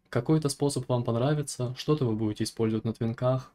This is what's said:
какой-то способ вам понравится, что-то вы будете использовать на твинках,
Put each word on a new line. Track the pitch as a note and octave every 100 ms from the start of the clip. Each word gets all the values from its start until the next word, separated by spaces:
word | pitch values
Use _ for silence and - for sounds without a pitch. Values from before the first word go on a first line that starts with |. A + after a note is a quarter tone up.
| _
какой-то | B2 B2 D#3 D3
способ | - C#3+ C#3 B2+
вам | B2
понравится, | A#2+ A#2 C3+ D3+ C#3 - B2 B2+
что-то | - D3+ B2
вы | A2
будете | A2 G#2
использовать | A2 - A2+ A2 A2+
на |
твинках, | A2 A2+ A#2 B2+ C3 -